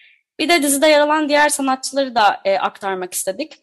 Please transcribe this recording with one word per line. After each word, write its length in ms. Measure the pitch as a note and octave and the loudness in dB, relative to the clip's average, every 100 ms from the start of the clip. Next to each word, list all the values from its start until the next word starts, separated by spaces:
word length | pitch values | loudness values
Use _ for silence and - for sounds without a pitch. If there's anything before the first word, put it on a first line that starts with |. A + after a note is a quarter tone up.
| _ _ _ - | _ _ _ -6
Bir 100 | D4+ | 0
de 140 | E4+ | 0
dizide 240 | C#4 C#4 D#4 | 0 2 4
yer 120 | D4 | 4
alan 300 | D4 D#4 D4 | 4 0 2
diğer 200 | D4 D4 | 2 2
sanatçıları 680 | D4 C4+ C4 - C4+ C4+ A#3 | 0 -2 -4 -4 -4 -2 2
da, 260 | G3+ - G3 | 2 2 -2
e, 120 | G3 | -2
aktarmak 560 | G3+ - G3 F#3+ F3+ | -2 -6 -8 -6 -6
istedik. 400 | - - G3 D4+ - | -6 -8 -8 -10 -12